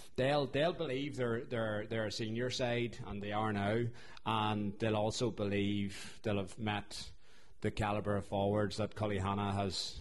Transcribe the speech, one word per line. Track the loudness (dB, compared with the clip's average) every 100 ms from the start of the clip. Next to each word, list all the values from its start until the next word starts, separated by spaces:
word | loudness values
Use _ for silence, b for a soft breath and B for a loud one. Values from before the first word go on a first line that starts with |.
| B 0
they'll, | 2 2 2
they'll | 2 2
believe | 2 -2 -2 -2 -2
they're, | 0 0 0
they're, | 0 0 -2 -2
they're | 0 0
a |
senior | -2 -2 0 0
side, | 0 0 2 0 -4 -8
and | -6
they | -2
are | 0 2
now, | 2 2 2 0 B B B 0
and | 2 2 2 0 0
they'll | 2 4
also | 2 2 0
believe | 0 2 4 4 2 0 -4 -10 -6
they'll | 0 0
have | -2 -4
met | -2 -2 -4 -8 -10 b b b b -4
the | -2
calibre | 0 2 2 2 0
of | 2
forwards | 2 4 4 2 0
that | -2
Cullyhanna | 0 0 2 2 2 2 2
has, | 0 -2 -4 -4